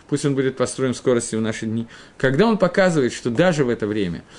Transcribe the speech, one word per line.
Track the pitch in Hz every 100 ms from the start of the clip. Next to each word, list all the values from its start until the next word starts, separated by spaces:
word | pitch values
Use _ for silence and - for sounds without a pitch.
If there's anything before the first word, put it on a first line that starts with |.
| -
пусть | 147 143
он |
будет | 135 131 131
построен | 123 - 131
в | 120
скорости | 135 120 -
в | 110
наши | 110 110
дни. | 113 113 117 - - -
Когда | 131 135 226
он | 214
показывает, | 175 196 185 160 120
что | - 127
даже | 117 180 151
в | 123
это | 113 104
время, | 107 90 82 -